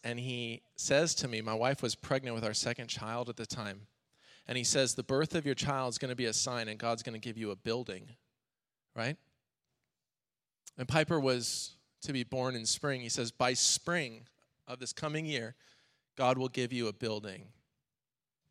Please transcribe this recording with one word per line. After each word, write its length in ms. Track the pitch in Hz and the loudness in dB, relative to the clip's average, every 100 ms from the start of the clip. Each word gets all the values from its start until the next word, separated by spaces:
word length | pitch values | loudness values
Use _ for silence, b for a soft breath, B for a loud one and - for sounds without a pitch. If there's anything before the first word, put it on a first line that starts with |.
and 160 | 117 120 | -4 -4
he 400 | 127 123 117 117 _ - | -4 -4 -4 -6 _ -6
says 380 | - 139 165 - | 4 6 6 2
to 120 | 135 | 0
me, 120 | 113 | -2
"My 140 | 110 | 0
wife 280 | 113 123 139 | 2 2 2
was 120 | 120 | 0
pregnant 400 | - - 135 131 | -2 0 0 0
with 100 | 113 | -2
our 80 | 110 | 0
second 360 | 107 117 120 117 | 0 0 -2 -6
child 420 | - 110 117 120 | -6 -4 -4 -4
at 60 | 113 | -6
the 100 | 113 | -8
time." 400 | 123 104 98 110 _ _ B B B - | -6 -6 -8 -14 _ _ B B B -4
And 120 | 123 | 0
he 60 | |
says, 300 | 117 139 127 | 2 4 4
"The 80 | - | 0
birth 320 | - 135 160 | 0 2 2
of 120 | 170 143 | 0 0
your 80 | |
child 360 | 127 143 139 127 | 0 0 0 0
is 80 | 113 | -2
gonna 160 | 131 | -4
be 120 | 123 117 | -2 0
a 80 | |
sign, 340 | 107 - 120 110 | 0 0 -2 -4
and 100 | 107 | -2
God's 240 | 117 113 | 0 0
gonna 160 | 120 113 | -4 -8
give 200 | 117 110 | -8 -4
you 120 | 110 | -4
a 60 | 95 | -4
building," 540 | 117 117 120 92 - 113 _ _ _ _ _ _ _ | -2 -2 -2 -10 -12 -20 _ _ _ _ _ _ _
right? 220 | 120 117 160 _ _ _ _ _ _ _ _ _ _ _ _ _ _ - - | -4 -4 -4 _ _ _ _ _ _ _ _ _ _ _ _ _ _ -20 -10
And 100 | 127 | 2
Piper 320 | 156 156 165 | 4 4 4
was 580 | 135 123 117 - - - _ _ | 4 2 0 -4 -6 -12 _ _
to 100 | - | -6
be 100 | 135 | -4
born 320 | 120 131 127 | -2 0 0
in 120 | 123 113 | 0 0
spring. 340 | - 147 127 | 0 0 -2
He 80 | 120 | -2
says, 220 | - 117 | -2 -2
"By 240 | - 127 | 2 2
spring 720 | 127 - - - 175 131 113 123 _ _ _ - | 6 4 4 2 0 -2 -8 -20 _ _ _ -12
of 120 | 123 | -10
this 140 | 123 | -8
coming 320 | - 156 156 | -4 -2 -2
year, 300 | 156 139 113 - b b b b b - | 0 -2 -2 -10 b b b b b 2
God 200 | 127 131 | 4 4
will 120 | 127 | 2
give 220 | 131 123 | 0 0
you 180 | 127 113 | 0 -2
a 40 | |
building." 560 | 101 113 107 104 95 - _ _ _ _ _ _ _ _ _ _ | -2 -2 -2 -4 -10 -14 _ _ _ _ _ _ _ _ _ _